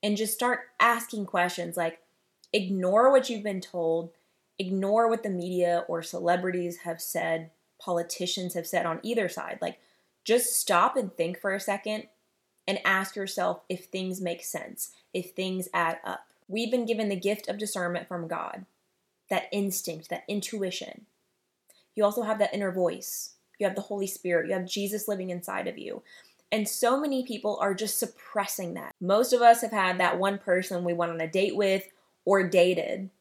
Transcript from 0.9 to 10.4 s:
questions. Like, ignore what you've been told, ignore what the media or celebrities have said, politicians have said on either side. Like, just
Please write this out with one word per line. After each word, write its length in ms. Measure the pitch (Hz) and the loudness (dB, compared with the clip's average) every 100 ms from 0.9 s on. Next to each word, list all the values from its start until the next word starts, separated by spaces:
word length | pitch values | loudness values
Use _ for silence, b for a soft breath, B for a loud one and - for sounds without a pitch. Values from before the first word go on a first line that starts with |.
| 233 233 214 190 | 4 -2 -8 -2
questions. 500 | 185 175 175 170 175 | 0 0 -2 -6 -2
Like, 240 | 165 165 _ _ _ _ _ | -4 -4 _ _ _ _ _
ignore 580 | 208 185 190 185 202 254 | -2 0 0 4 6 8
what 180 | 277 262 | 8 4
you've 140 | 226 | -4
been 160 | 208 190 | -4 -6
told, 520 | - 180 165 165 170 _ _ _ _ _ | -6 -2 0 0 -2 _ _ _ _ _
ignore 520 | 185 190 196 214 233 | -4 -2 2 4 4
what 140 | 226 | 2
the 60 | 220 | -2
media 540 | 180 175 180 175 175 175 | -4 -2 2 2 2 0
or 120 | 170 | -6
celebrities 760 | 160 175 175 180 185 180 175 175 | -6 -2 2 2 0 -2 -4 -6
have 240 | 175 165 | -8 -8
said, 480 | - 170 165 165 160 _ _ _ | -6 -4 -2 -2 -4 _ _ _
politicians 760 | - 175 170 - 180 - 180 | -4 -2 -2 -6 -4 -4 -4
have 140 | 175 165 | -6 -2
said 180 | 180 170 | 0 0
on 160 | 165 | -2
either 240 | 220 226 185 | -2 0 -2
side. 300 | - - - | -4 -8 -6
Like, 180 | 170 - b b b _ | -8 -8 b b b _
just 320 | - 233 | 2 2